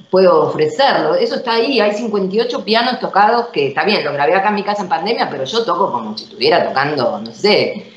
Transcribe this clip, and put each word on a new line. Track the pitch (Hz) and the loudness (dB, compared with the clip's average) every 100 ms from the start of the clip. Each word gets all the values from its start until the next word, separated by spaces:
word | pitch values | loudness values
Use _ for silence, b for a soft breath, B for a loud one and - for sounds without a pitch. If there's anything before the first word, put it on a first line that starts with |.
| - | 0
puedo | 185 185 156 | 4 6 4
ofrecerlo, | - - - - 269 170 156 | 2 0 0 2 2 2 0
eso | 170 240 262 | 0 0 -2
está | 240 | -2
ahí, | 226 277 247 | 0 2 2
hay | 208 | 2
cincuenta | 208 233 202 185 208 | 0 -2 -2 0 0
y | |
ocho | 233 285 | -2 -4
pianos | 185 220 247 240 | -2 0 0 -2
tocados, | 180 190 214 240 233 | 0 2 4 2 0
que | - 139 | -2 -2
está | 151 | 0
bien, | 180 190 | 0 0
lo | 143 | 0
grabé | 143 147 | 0 2
acá | 185 196 | 2 2
en | 202 | -2
mi | |
casa | 196 208 | -2 -4
en | 180 | -2
pandemia, | 165 285 254 185 | -2 -2 -2 -4
pero | 139 | -4
yo | 131 226 | -4 -2
toco | 196 175 185 | -2 0 -2
como | 170 110 107 | -2 -8 -12
si | |
estuviera | - - 135 175 - | -14 -2 2 2 0
tocando, | 131 143 147 120 101 | -2 -2 -2 -2 -4
no | 113 | -10
sé, | - 202 285 110 - B | -2 2 2 0 -6 B